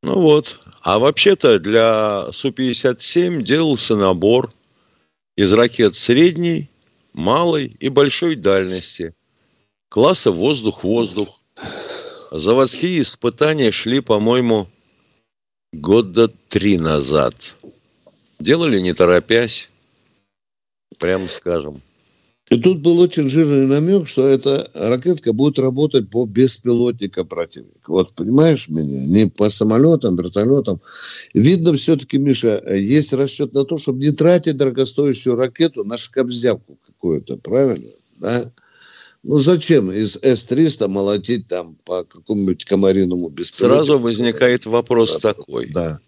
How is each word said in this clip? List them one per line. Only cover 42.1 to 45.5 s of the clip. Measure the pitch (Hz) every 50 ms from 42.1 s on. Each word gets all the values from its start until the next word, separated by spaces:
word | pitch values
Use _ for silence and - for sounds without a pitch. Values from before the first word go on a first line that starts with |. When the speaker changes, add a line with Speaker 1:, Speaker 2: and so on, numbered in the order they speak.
| _ _ _ - 110 104 98 92 90 - -
Speaker 2:
комариному | - 101 98 98 95 95 98 95 87 87 90 87 82
беспилотнику? | 73 - - - - - 95 101 135 147 156
Speaker 1:
Сразу | 139 143 135
возникает | 120 117 113 104 120 120 113 - 131 127 123 120 -
вопрос | 110 110 120 117 - 123 117 113 110 82 78
Speaker 2:
Да. | - 110 101
Speaker 1:
такой. | - - -